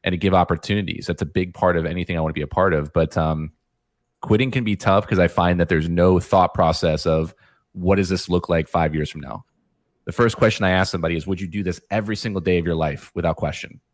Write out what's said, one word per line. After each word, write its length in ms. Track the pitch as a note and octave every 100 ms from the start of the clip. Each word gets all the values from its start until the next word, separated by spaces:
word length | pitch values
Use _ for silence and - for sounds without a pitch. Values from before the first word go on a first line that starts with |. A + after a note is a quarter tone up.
and 80 | -
to 60 | F2
give 160 | F#2+
opportunities. 720 | F#2 F2 F2 - G#2 F2 - -
That's 160 | E2
a 40 | D2+
big 280 | F#2 F2+
part 240 | - F#2 E2+
of 80 | E2
anything 320 | F2 F2 E2+
I 20 |
wanna 140 | D#2
be 80 | D#2
a 40 | D2
part 280 | - F#2+
of. 180 | D#2 D2
But, 240 | - D#2+ -
um, 340 | D#2+ D#2 D#2 _ _ _ _ _ _ _
quitting 300 | - G#2+ C3
can 120 | B2+
be 140 | G#2+ G2
tough 300 | - G2 -
'cause 120 | F#2
I 100 | F2
find 300 | - F2 F2
that 120 | E2+
there's 180 | E2 E2
no 320 | F2 F2+ F2+
thought 320 | - F#2+ F2+
process 540 | - E2 D#2 E2+ D#2 E2+
of 280 | D#2+ D#2+ - _ _ _
what 240 | F#2 F2+ G2
does 140 | F2+
this 180 | F2+ -
look 220 | F2+ -
like 180 | E2+ D#2
five 260 | F2 D#2
years 140 | D2+ D2+
from 140 | D#2
now? 240 | C#2 G#1 _ _ _ _ _ _
The 80 | -
first 240 | - A#2 -
question 300 | A2+ - F#2+
I 40 |
ask 220 | F#2 F#2+
somebody 240 | F2+ E2 E2
is, 100 | E2+
"Would 140 | F#2
you 80 | F#2+
do 140 | G2+
this 180 | F#2 F2 _
every 260 | G#2+ G#2 G#2+
single 260 | A2+ F#2+
day 160 | F2 F2+
of 80 | E2
your 80 |
life 360 | E2 D#2 C#2+ -
without 220 | - E2+ D#2+
question?" 440 | D2 - - - _